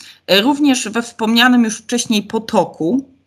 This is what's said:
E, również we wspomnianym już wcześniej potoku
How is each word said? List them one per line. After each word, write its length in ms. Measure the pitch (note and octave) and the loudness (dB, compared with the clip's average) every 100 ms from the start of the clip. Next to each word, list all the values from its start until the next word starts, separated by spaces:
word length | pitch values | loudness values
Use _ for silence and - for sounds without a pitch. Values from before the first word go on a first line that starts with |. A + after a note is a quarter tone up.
| - - - | -20 -10 0
E, 140 | F#3+ | 0
również 480 | A#3 C#4+ D4 B3+ G#3+ | 2 2 2 0 -2
we 120 | A3 | -6
wspomnianym 640 | A#3 - A3 A#3 B3 B3 | -6 -4 0 2 4 4
już 140 | A3 G#3+ | 2 -2
wcześniej 460 | - A#3+ - G#3 | -6 -6 -2 -4
potoku 840 | G#3 A3 A3 G#3+ E3 - D#3+ B3+ - _ | -4 -6 -2 -2 -2 -4 -4 -4 -6 _